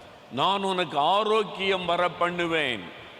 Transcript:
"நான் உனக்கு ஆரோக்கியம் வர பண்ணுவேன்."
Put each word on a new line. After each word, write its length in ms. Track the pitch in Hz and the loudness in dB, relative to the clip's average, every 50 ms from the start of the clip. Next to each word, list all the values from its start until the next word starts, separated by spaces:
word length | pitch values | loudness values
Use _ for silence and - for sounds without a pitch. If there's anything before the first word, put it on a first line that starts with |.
| - - - - - - | -20 -20 -20 -20 -16 -8
"நான் 320 | 107 123 147 180 196 202 196 | -2 0 2 2 2 2 0
உனக்கு 340 | 190 190 180 180 147 139 | 0 0 0 -2 0 0
ஆரோக்கியம் 880 | 143 143 160 190 202 220 208 214 220 214 170 147 - 190 190 190 185 180 | 2 4 4 4 4 4 2 2 2 0 -2 -4 -4 -2 0 0 0 0
வர 240 | 170 170 170 175 175 | 0 0 2 0 0
பண்ணுவேன்." 920 | 160 - 170 175 175 175 170 170 165 160 147 131 120 101 87 82 - - - - - | 0 0 -2 0 0 0 0 0 0 0 0 0 -2 -4 -6 -12 -14 -16 -18 -18 -18